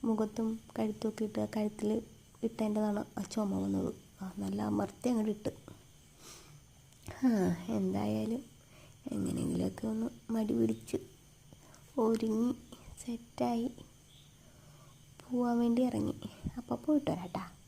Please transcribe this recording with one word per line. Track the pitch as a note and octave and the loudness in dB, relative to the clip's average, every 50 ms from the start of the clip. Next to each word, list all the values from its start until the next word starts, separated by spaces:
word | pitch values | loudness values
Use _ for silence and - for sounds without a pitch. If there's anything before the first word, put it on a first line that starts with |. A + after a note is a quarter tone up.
| - | 2
മുഖത്തും | A#3 A3+ G#3+ A3 G#3+ G#3+ - A3+ A3 A3+ A3+ - - - - | 0 2 2 2 -2 0 -2 -2 -2 -2 -4 -8 -10 -4 -2
കഴുത്തുമൊക്കെ | A3+ G#3+ G#3+ G#3+ - A3 A3 - A3 | -2 -2 -2 -2 -2 -4 -2 -2 -4
ഇട്ട്, | G#3 G#3+ G#3+ | -2 -2 -2
ആ | G#3+ G#3+ - G#3+ | -2 -2 0 0
കഴുത്തിൽ | G#3+ G#3+ G#3 - G#3+ G#3 A3 A3+ A3+ - - - - - - - - | 0 0 0 0 0 0 2 0 -2 -4 -16 -20 -20 -20 -14 -4 -4
ഇട്ടതിൻ്റെതാണ് | A3+ - - A3 G#3+ G#3 G#3+ G#3+ G#3+ G3+ G#3 - - - - | -4 -2 0 0 0 2 2 2 2 2 0 -2 -4 -6 -8
ആ | |
ചുമ | G3 - - A3 G#3+ G3+ F#3+ G3 | -8 -4 -2 -2 0 0 0 0
വന്നത്. | F#3+ G3 G3 F#3+ F#3 - - - - - - - | 0 2 2 2 0 0 -4 -6 -12 -20 -14 -10
ആ, | G3 F#3+ F#3 G3+ | -10 -10 -6 -6
നല്ല | G3 F#3+ G3 G3+ | -4 -4 -2 -2
അമർത്തി | G#3+ G#3+ G#3 G#3 G3+ G3 - - - B3 | 0 0 2 2 0 0 -4 -2 0 2
അങ്ങോട്ട് | B3 A3+ G#3+ G#3+ | 2 4 2 2
ഇട്ട്. | G#3 G#3 - - - - - - - - - - - - - - - - - - - - - - - - - - - - - - - - - - | 0 -2 -2 -6 -6 -6 -16 -18 -20 -20 -20 -20 -20 -20 -20 -20 -20 -20 -20 -18 -18 -18 -20 -20 -20 -20 -20 -20 -20 -20 -20 -20 -20 -18 -14 -14
ആ, | - - - C4 A#3 G#3 F#3 F3+ F3 E3+ F3+ F3 | -8 2 4 4 6 6 6 4 2 0 0 -2
എന്തായാലും | A3+ G#3+ F#3+ F#3 F#3+ G3 G#3 G#3+ G#3+ G#3+ A3 A3 A3+ B3+ D4 - - - - - - - - - - - - - | 0 0 2 2 2 2 2 2 0 0 0 0 -2 -4 -4 -8 -20 -20 -20 -20 -20 -20 -20 -20 -20 -12 -10 -6
എങ്ങനെയെങ്കിലുമൊക്കെ | - - G3 F3+ - - - - - F3 F#3 F#3+ F#3 - - A3 | -4 -2 0 0 0 0 0 0 0 0 0 -2 -2 -2 -4 -2
ഒന്ന് | A3 A3 A3+ - - - - - A3+ | 0 0 -2 -4 -4 -8 -8 -4 -2
മടി | A3+ A3 G#3 A3+ | 0 0 2 2
പിടിച്ച് | A#3 A3+ A3+ A3 A3 - - - - - - - - - - - - - - - - - - - - - - - - | 2 4 2 2 -2 -4 -4 -4 -4 -4 -6 -18 -20 -20 -20 -20 -20 -20 -20 -20 -20 -20 -20 -20 -20 -20 -10 -2 2
ഒരുങ്ങി | A3+ A3 A3+ A3 - A3 G#3+ A3 A#3 B3 B3+ - - - - - - - - - - | 2 4 4 2 2 2 2 2 2 2 0 -2 -6 -18 -20 -18 -16 -18 -16 -12 -8
സെറ്റായി | - A#3 A#3 - - - - B3 A#3+ A#3+ A#3 A#3 C4 B3 - - - - - - - - - - - - - - - - - - - - - - - - - - - - - | -8 -8 -8 -8 -14 -4 -2 0 0 2 0 0 -2 -4 -6 -18 -20 -20 -20 -20 -20 -20 -20 -20 -20 -20 -20 -20 -20 -20 -20 -20 -20 -20 -20 -20 -20 -20 -20 -20 -20 -20 -20
പോവാൻ | - - B3+ B3 B3 A#3+ A#3+ A#3 | -10 -4 0 2 2 4 4 4
വേണ്ടി | A#3+ A#3+ A#3 A#3 | 6 6 6 6
ഇറങ്ങി. | B3+ B3+ A#3+ A3 G#3+ A3 - - - - - - - - - B3 | 4 4 4 2 0 0 0 -2 -6 -10 -12 -6 -8 -6 -6 -6
അപ്പോൾ | - - A#3+ | -4 -4 -4
പോയിട്ട് | A#3+ - - D4+ D4 - A#3+ | -4 2 4 4 4 4 2
വരാം | E3+ F3 F3 F3+ | -2 -2 -4 -6
ട്ടാ. | - - F#3 - - - - | -6 -6 -8 -8 -12 -20 -20